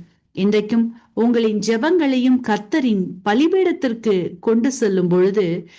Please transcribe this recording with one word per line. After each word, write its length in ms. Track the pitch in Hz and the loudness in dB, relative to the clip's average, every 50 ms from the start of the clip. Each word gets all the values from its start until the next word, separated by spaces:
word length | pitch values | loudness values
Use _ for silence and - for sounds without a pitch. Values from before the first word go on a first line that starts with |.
| - _ _ _ _ _ | -10 _ _ _ _ _
இன்றைக்கும் 680 | - - 190 208 208 214 208 214 233 233 226 233 - - _ _ - | -6 -2 0 2 2 2 0 0 0 0 0 -2 -4 -10 _ _ -4
உங்களின் 440 | 208 226 240 240 233 226 220 214 208 190 | -2 0 2 2 2 0 0 0 -2 -2
ஜெபங்களையும் 720 | 214 226 226 240 320 370 349 311 277 262 254 247 262 254 254 - - | -2 -2 0 0 0 0 2 2 0 0 2 2 2 2 2 0 0
கர்த்தரின் 560 | 208 208 214 - - 320 262 247 214 190 180 175 180 180 - | -2 -4 -2 -2 -2 -2 0 0 0 0 -2 -4 -8 -6 -2
பலிபீடத்திற்கு 1080 | 208 208 247 302 330 381 381 370 359 320 - - 254 226 226 - 226 196 180 165 - 180 175 | 0 2 2 2 2 2 2 0 0 0 -2 -2 -4 -4 -2 -2 0 0 0 -2 -4 -8 -6
கொண்டு 320 | - 226 226 233 233 277 | -2 0 0 2 0 -2
செல்லும் 360 | 254 - 233 202 190 185 180 170 | -2 -2 -2 0 0 0 0 2
பொழுது, 600 | 175 180 185 196 196 214 190 165 170 170 165 - - | 2 2 2 2 2 0 0 -2 -2 -6 -8 -12 -18